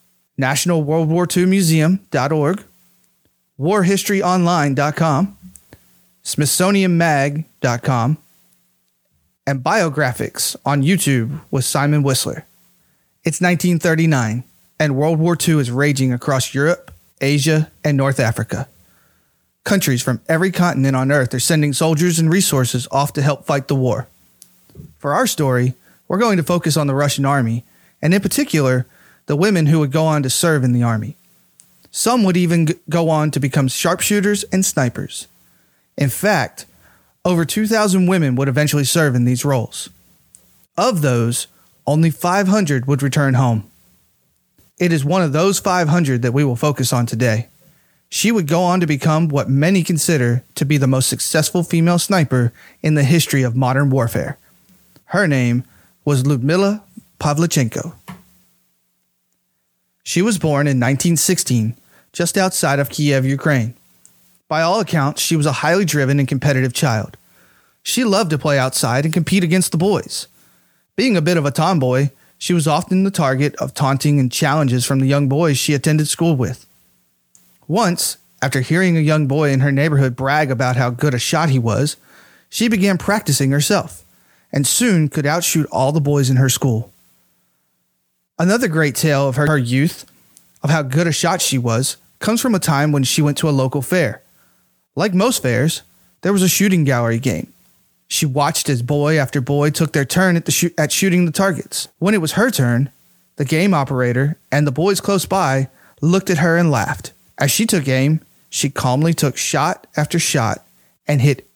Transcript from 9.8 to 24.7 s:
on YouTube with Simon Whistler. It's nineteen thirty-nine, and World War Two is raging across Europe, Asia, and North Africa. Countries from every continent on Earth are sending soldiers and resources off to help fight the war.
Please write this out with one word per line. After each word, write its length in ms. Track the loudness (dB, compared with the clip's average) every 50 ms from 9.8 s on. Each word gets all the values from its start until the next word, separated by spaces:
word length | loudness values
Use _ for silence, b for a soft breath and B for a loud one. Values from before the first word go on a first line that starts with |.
| 0 0 0 -2 -2 -2 -2 -4 -6 -8 -6 -6 -6 -6 -6 -6 -4
on 160 | -2 0 0 2
YouTube 560 | 2 2 0 2 0 0 0 0 -2 -6 -10 -10 -6 -4
with 120 | -4 -4
Simon 380 | -2 -2 0 0 2 2 2 2
Whistler. 420 | 0 0 -2 -4 -6 -8 -10 -14 _ _ _ _ _ _ _ _ _ _ _ _ _ _ _ _
It's 180 | -6 -4 0
nineteen 380 | 0 0 0 0 0 0 0 0
thirty-nine, 640 | 2 0 2 2 2 2 2 2 0 -2 -4 -6 -8 -10 _ _ _ _ _ -4
and 160 | -2 0 0
World 240 | 0 0 0 0 0
War 160 | 0 0 0
Two 240 | 0 0 0 2 2
is 100 | 0 0
raging 420 | -2 0 0 0 0 0 0 0 -2
across 400 | -2 -2 -2 -2 -2 -2 -4 -4
Europe, 380 | -2 0 0 -2 -2 -6 -14 -20 -20 _ _ _ _
Asia, 500 | -2 0 0 0 2 2 0 0 0 -2 -6 _ -4
and 120 | -2 0
North 220 | 0 0 0 0 0
Africa. 480 | 0 -2 -2 -4 -6 -6 -6 -8 -8 -10 _ _ b b b b b b b b b b b b b b _ _ _
Countries 400 | -2 0 0 0 0 -2 0 0
from 180 | -2 -4 -4 -2 -2
every 220 | 0 0 0 0
continent 460 | 0 0 0 0 2 0 0 0 0
on 160 | 0 0 0 2
Earth 200 | 0 0 0 -2
are 60 | -4
sending 340 | -2 0 0 2 2 0 0
soldiers 460 | 0 0 0 0 2 0 0 0 0
and 100 | 2 2
resources 600 | 2 2 2 0 0 0 0 0 -2 -4 -6 -4
off 220 | -2 -2 -2 -2 -2
to 100 | -2 -2
help 220 | -2 -2 -2 -2
fight 240 | -2 -2 -2 -2 -2
the 80 | -2
war. 320 | 0 0 0 -2 -2 -6 -10 _ _ _ _ _ _ -20 -20 _ _ _ _